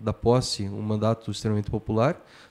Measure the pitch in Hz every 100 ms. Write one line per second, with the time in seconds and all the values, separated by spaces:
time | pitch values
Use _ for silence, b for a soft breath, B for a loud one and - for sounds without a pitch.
0 | 107 104 117 123 - - 98 101 107 107
1 | 107 113 - 101 110 104 101 110 - 110
2 | 127 175 B B B